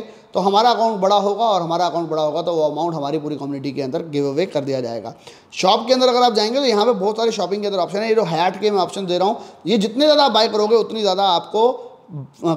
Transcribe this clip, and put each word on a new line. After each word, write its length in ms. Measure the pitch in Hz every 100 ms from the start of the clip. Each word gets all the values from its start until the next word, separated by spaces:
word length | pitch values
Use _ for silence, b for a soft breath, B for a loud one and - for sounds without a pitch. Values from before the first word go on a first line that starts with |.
| 220 B B
तो 60 | 190
हमारा 300 | 190 196 240
account 300 | 214 226 208
बड़ा 140 | 190 208
होगा 300 | 202 202 226
और 160 | 190
हमारा 240 | 165 170 175
account 240 | 160 160
बड़ा 140 | 156
होगा 180 | 151 151
तो 120 | 170
वो 100 | 165
amount 320 | 151 147 170 160
हमारी 220 | 143 156
पूरी 160 | 147 147
community 360 | 139 139 139
के 100 | 131
अंदर 260 | 127 160 165
give 200 | 143 143
away 160 | 139 190
कर 180 | 151
दिया 180 | 135 131
जाएगा। 320 | 120 117 104 - B B B
Shop 320 | - 185 226 233
के 60 |
अंदर 140 | 254 254
अगर 160 | 247
आप 100 | 247
जाएंगे 260 | 214 214 262
तो 60 | 269
यहाँ 200 | 208 220
पे 80 |
बहुत 240 | 208 196 214
सारे 140 | 226
shopping 300 | 202 175 208
के 60 | 202
अंदर 120 | 196
option 200 | 160 190
है। 100 | 220
ये 60 | 220
जो 80 | 180
हैट 340 | 160 180 190
के 100 | 208
मैं 80 | 202
option 260 | 175 202 190
दे 120 | 180
रहा 100 | 190
हूँ, 120 | 233 B B 156
ये 100 | 220
जितने 280 | 208 220 302
ज़्यादा 180 | 294
आप 80 | 277
बाय 160 | 220 214
करोगे 280 | 208 214 226
उतनी 260 | 202 220
ज़्यादा 220 | 202 185
आपको, 480 | 196 170 170 208 233 254 - - -
अ, 420 | 151 131 - 165